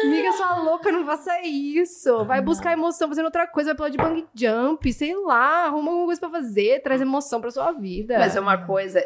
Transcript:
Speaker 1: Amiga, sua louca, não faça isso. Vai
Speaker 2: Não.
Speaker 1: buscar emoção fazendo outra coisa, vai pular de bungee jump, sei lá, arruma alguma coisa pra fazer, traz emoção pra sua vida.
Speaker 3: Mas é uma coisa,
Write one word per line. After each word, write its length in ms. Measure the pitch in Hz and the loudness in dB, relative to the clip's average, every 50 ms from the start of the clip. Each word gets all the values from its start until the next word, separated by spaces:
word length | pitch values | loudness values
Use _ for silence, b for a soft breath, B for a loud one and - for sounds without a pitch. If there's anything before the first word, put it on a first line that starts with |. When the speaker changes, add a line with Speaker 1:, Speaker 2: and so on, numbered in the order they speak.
| - | 2
Speaker 1:
Amiga, 260 | 277 302 320 - 453 440 | 4 2 2 2 2 0
sua 240 | 415 381 359 349 349 | 0 0 0 0 0
louca, 340 | 330 320 320 339 330 403 | 2 0 0 0 2 0
não 140 | 330 359 320 | 0 0 0
faça 360 | 285 302 311 294 370 349 349 359 | -2 -4 -4 -2 -4 -4 -4 -4
isso. 800 | 339 294 277 277 285 294 330 359 339 - - - 277 240 226 214 | -4 -4 -4 -4 -2 0 0 0 0 -2 -2 2 2 2 2 2
Vai 120 | 208 254 269 | 0 0 0
Speaker 2:
Não. 80 | 262 | 2
Speaker 1:
buscar 260 | 302 330 311 - 349 339 | 2 0 0 0 0 0
emoção 340 | 320 320 339 330 - 330 311 | 0 0 0 0 0 -2 -2
fazendo 160 | 294 302 320 | 0 -2 -2
outra 220 | 320 320 339 339 339 | 0 0 -2 -2 -2
coisa, 240 | - 302 294 302 | 0 -2 0 0
vai 60 | 302 254 | -2 -2
pular 120 | 311 294 | -4 -4
de 80 | 262 277 | -2 0
bungee 300 | - 320 330 330 320 - - | 0 0 0 -2 -6 -8 -6
jump, 600 | 226 240 226 220 226 247 277 320 302 - 269 233 | -2 0 0 2 2 0 0 0 0 0 -2 -2
sei 220 | - 294 294 349 | -2 -2 -4 -2
lá, 500 | 392 403 339 262 233 247 277 311 349 349 | -2 0 2 2 4 4 4 4 2 2
arruma 240 | 311 285 302 302 311 | 0 0 -2 -2 0
alguma 140 | 349 349 349 | 0 0 0
coisa 160 | 349 349 330 | 0 -2 -4
pra 80 | - 339 | -4 -6
fazer, 520 | 320 339 277 240 202 208 202 214 262 269 | -6 -6 -6 -2 0 2 2 4 2 2
traz 200 | 269 277 262 262 | 2 0 0 0
emoção 400 | 269 262 269 285 277 - 247 233 | 0 0 0 -2 -2 -4 -4 -6
pra 100 | 220 240 | -6 -6
sua 200 | 233 269 277 330 | -6 -4 -2 -2
vida. 460 | 339 285 202 190 180 185 214 226 247 220 | -2 -4 -6 -8 -8 -6 -4 0 2 2
Speaker 3:
Mas 160 | 240 202 - | 4 4 2
é 40 | 202 | 2
uma 180 | 196 202 190 185 180 | 2 2 2 0 0
coisa, 380 | 170 190 190 196 190 185 180 170 | 0 -2 -2 0 0 0 0 0